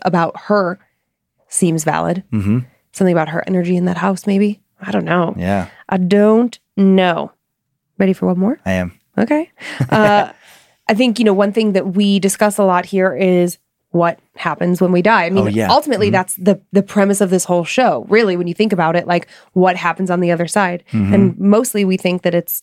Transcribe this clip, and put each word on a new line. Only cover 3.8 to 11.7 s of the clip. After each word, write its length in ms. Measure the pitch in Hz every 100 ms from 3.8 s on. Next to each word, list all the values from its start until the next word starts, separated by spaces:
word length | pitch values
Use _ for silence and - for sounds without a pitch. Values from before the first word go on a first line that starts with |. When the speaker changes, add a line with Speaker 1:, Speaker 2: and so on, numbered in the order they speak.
| 180
Speaker 1:
that 120 | 175
house, 300 | 190 185 -
maybe. 340 | 196 208 214 _ _
I 100 | 190
don't 140 | 202 165
know. 280 | 175 165 -
Speaker 2:
Yeah. 300 | 87 98 90 - -
Speaker 1:
I 80 | 190
don't 600 | 180 202 208 220 240 - _ -
know. 560 | 196 190 185 165 147 - _ _ _ _ _ -
Ready 160 | 196
for 120 | 185 185
one 120 | 180
more? 200 | 196 294 95
Speaker 2:
I 80 |
am. 240 | 92 90 - _ -
Speaker 1:
Okay. 340 | 233 302 330 _
Speaker 2:
<laughs> 340 | - - 123
Speaker 1:
Uh, 420 | 220 208 208 - - _ - _ _ -
I 40 |
think, 260 | 214 254 220
you 60 | 220
know, 80 |
one 200 | 190 202
thing 180 | 214 214